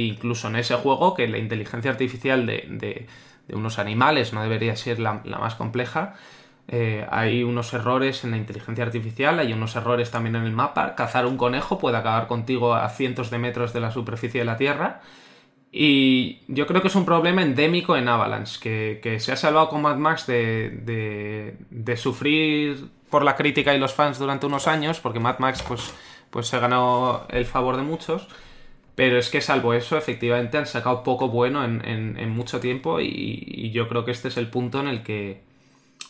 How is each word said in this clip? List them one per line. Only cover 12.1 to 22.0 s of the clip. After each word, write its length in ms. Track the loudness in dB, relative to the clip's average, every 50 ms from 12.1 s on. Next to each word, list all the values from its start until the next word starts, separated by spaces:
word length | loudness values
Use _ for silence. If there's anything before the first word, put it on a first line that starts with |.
| 2 0 0
contigo 480 | 0 -2 -2 -2 -2 0 2 4 4 4
a 140 | 2 0 -2
cientos 420 | -2 -2 -2 -2 -2 -4 -4 -4
de 80 | -4 -2
metros 340 | -2 -2 -2 -2 -2 -2
de 60 | -2 -2
la 120 | -2 -2
superficie 480 | -2 -4 -4 -4 -4 -4 -4 -2 -2 0
de 40 | 0
la 100 | 0 0
Tierra. 440 | 2 2 0 2 0 -2 -2 -4 -8 -16 -20 -20 -20 -20 -20 -20 -20 _ _ _ _ _ _
Y 680 | 0 2 4 6 6 6 6 6 6 4 2 0 -6 -10 -10 -4
yo 180 | -2 -2 0
creo 140 | 2 2 2
que 80 | 4 4
es 60 | 4
un 100 | 4 4
problema 380 | 6 4 4 4 4 4 4
endémico 540 | 4 4 4 4 4 4 4 2 2 2 2
en 120 | 4 4 4
Avalanche, 500 | 4 4 2 0 0 -4 -6 -8 -10 -8
que, 400 | -4 -4 -2 -2 -2 -2 -4 -4
que 180 | -4 -4 -4 -2
se 120 | -2 -2
ha 40 | -2
salvado 320 | 2 2 4 6 6 4 4
con 140 | 2 2
Mad 140 | 2 2 2
Max 300 | 2 2 2 2 0 0
de, 440 | 0 2 2 2 2 0 0 -2 -4 -6 -8
de, 760 | -6 -4 -4 -4 -4 -4 -6 -6 -6 -6 -6 -8 -8 -10 -12 -16 -18 -14
de 260 | -12 -6 -4 -4 -4
sufrir 920 | -2